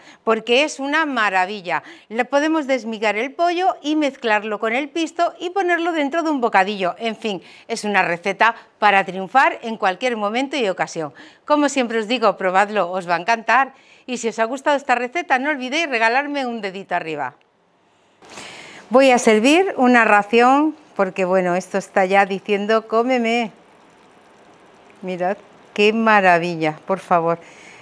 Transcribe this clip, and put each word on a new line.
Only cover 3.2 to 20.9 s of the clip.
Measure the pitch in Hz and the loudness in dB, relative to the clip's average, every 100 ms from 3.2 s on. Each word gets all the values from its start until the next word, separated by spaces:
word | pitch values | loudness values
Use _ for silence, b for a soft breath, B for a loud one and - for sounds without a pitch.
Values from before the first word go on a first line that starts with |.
| 269 | -4
pollo | 269 349 349 370 - | -2 -2 0 -2 -2
y | 285 | -2
mezclarlo | 311 285 - 226 214 214 208 | 0 -2 -2 0 0 -2 -4
con | 226 | -4
el | 247 294 | -4 -4
pisto | 339 320 339 339 - | -6 -6 -2 -4 -4
y | 349 | -6
ponerlo | 392 359 339 339 | -2 -2 0 -2
dentro | 320 277 330 | -2 -2 -2
de | 320 | -2
un | 285 | -2
bocadillo. | 233 196 190 202 175 - | 2 2 2 0 -4 -4
En | 226 | -8
fin, | 208 220 175 B B B | -6 -8 -8 B B B
es | 226 | -6
una | 208 196 | 0 0
receta | 170 170 202 196 220 226 B - | 0 -2 -4 0 0 0 B 0
para | 208 196 | 4 4
triunfar | 190 185 185 262 320 - | 2 -6 0 2 2 0
en | 226 220 | -10 -2
cualquier | 196 180 254 214 | -2 -2 -4 -4
momento | 208 233 277 294 | -4 -4 -4 -2
y | 202 | -2
ocasión. | 175 165 165 147 - B B | -2 -4 -6 -10 -10 B B
Como | - 294 285 | -2 0 2
siempre | 277 240 226 | 0 -2 -2
os | 208 | -2
digo, | 254 220 180 | 0 0 0
probadlo, | 185 185 208 214 175 | 0 0 0 0 -2
os | 185 175 | -4 -2
va | |
a | 170 | -2
encantar. | 180 226 220 247 262 b b b | 0 -2 2 0 0 b b b
Y | - 247 | -10 -6
si | 226 | -6
os | 226 | -4
ha | |
gustado | 226 269 302 277 | -4 -2 -2 0
esta | 277 240 | 0 -2
receta, | 247 349 349 254 | -2 -6 -2 -2
no | 285 | 0
olvidéis | 277 254 302 311 | -4 -4 -4 -2
regalarme | 233 226 254 294 285 | 0 2 0 -2 -4
un | 247 226 | -4 -6
dedito | 196 190 185 175 | -8 -8 -6 -6
arriba. | 160 147 127 - _ _ _ _ _ _ _ _ - B B B B B B | -6 -8 -8 -12 _ _ _ _ _ _ _ _ -20 B B B B B B
Voy | 240 269 | 4 4
a | 240 | 4
servir | 233 214 254 330 392 - | 4 4 4 4 2 0
una | 247 240 | 4 4
ración | 214 208 196 233 247 277 311 - - | 6 4 4 4 4 4 0 -4 -12